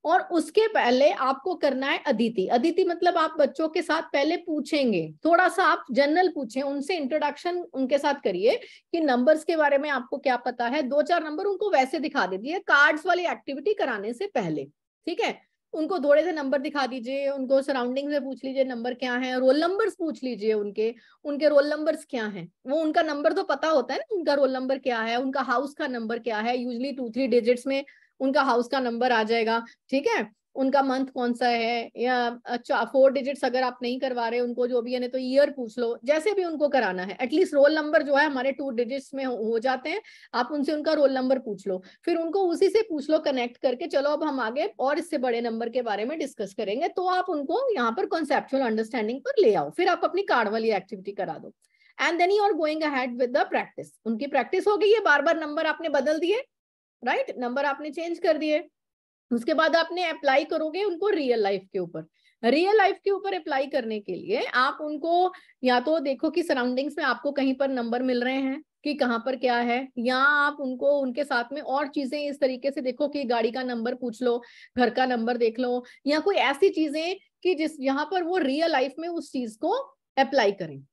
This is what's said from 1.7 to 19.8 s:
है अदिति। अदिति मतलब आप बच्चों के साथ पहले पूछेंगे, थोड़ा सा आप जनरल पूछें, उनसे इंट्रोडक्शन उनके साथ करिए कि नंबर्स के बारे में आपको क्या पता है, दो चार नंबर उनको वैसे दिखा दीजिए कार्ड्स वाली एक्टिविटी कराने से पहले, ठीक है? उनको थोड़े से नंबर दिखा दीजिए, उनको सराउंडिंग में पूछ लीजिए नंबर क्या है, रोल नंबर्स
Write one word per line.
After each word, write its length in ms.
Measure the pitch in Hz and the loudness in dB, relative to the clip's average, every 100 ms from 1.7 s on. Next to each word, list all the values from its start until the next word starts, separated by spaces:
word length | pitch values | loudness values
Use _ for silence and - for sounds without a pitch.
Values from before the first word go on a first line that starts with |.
| 254 277 | 0 -2
है 140 | 330 302 | -2 0
अदिति। 380 | 220 226 226 185 | 2 2 0 0
अदिति 360 | 240 320 330 | 2 2 2
मतलब 340 | 359 339 349 339 | 0 2 2 2
आप 180 | 320 320 | 0 2
बच्चों 280 | 285 - 320 | 0 2 -2
के 120 | 339 | -2
साथ 200 | 330 330 | -2 -2
पहले 360 | 330 294 294 349 | 0 0 0 -2
पूछेंगे, 760 | 349 302 302 302 262 185 156 151 | -2 -6 -2 0 2 0 -2 -4
थोड़ा 220 | 311 339 359 | 2 4 4
सा 140 | 349 | 2
आप 220 | 330 339 - | 2 2 0
जनरल 360 | 240 285 330 370 | 0 2 4 2
पूछें, 340 | 339 247 262 | 0 -6 -4
उनसे 360 | 277 285 277 359 | -4 -4 -4 -4
इंट्रोडक्शन 600 | 269 302 294 285 349 349 349 | -2 -2 -2 -4 -6 -6 -6
उनके 240 | 262 254 277 | -4 0 2
साथ 240 | 294 277 | 0 0
करिए 320 | 226 180 220 466 - - _ | -2 2 2 0 -6 -20 _
कि 80 | 339 | 0
नंबर्स 440 | 302 247 254 311 | 2 4 4 4
के 120 | 311 | 2
बारे 220 | 320 285 277 | 2 4 2
में 120 | 302 | 2
आपको 280 | 269 247 277 | -4 -4 -4
क्या 180 | 269 247 | 0 0
पता 300 | 247 240 240 | -2 -4 -2
है, 140 | 294 | -2
दो 180 | 254 285 | 0 2
चार 220 | 285 349 | 2 0
नंबर 220 | 320 302 | 0 -4
उनको 240 | 392 381 427 | -2 -2 2
वैसे 300 | 302 262 330 | 2 2 -2
दिखा 260 | 285 269 | -2 -2
दीजिए 340 | 185 190 247 359 | -2 -2 -4 -6
कार्ड्स 460 | - 285 302 311 | 2 6 6 4
वाली 200 | 359 349 | 0 0
एक्टिविटी 480 | 339 233 - 277 403 | 0 -4 -8 -4 -2
कराने 400 | 415 302 214 202 | 0 -2 -2 -6
से 140 | 240 403 | -6 -4
पहले, 380 | 254 175 151 139 _ _ _ - | -2 -2 -4 -8 _ _ _ -8
ठीक 140 | 339 | -2
है? 240 | 349 - _ _ _ 330 | -2 -4 _ _ _ -6
उनको 220 | 311 359 | -2 0
थोड़े 240 | 285 294 | 4 4
से 80 | 330 | 4
नंबर 280 | 320 269 277 | -2 -2 -2
दिखा 260 | 294 294 262 | -2 -2 -4
दीजिए, 420 | 262 233 269 277 | -4 -6 -4 -4
उनको 320 | 277 254 269 | -4 0 2
सराउंडिंग 480 | 277 269 247 254 285 | 2 -2 -2 -4 -2
में 140 | 294 | -4
पूछ 200 | 269 262 | -4 -8
लीजिए 200 | 269 269 | -6 -2
नंबर 300 | 262 240 240 | -2 -2 -6
क्या 200 | 240 254 | -6 -4
है, 260 | 247 254 254 | -4 -2 2
रोल 200 | 262 285 | 4 4
नंबर्स 360 | 339 392 | 2 0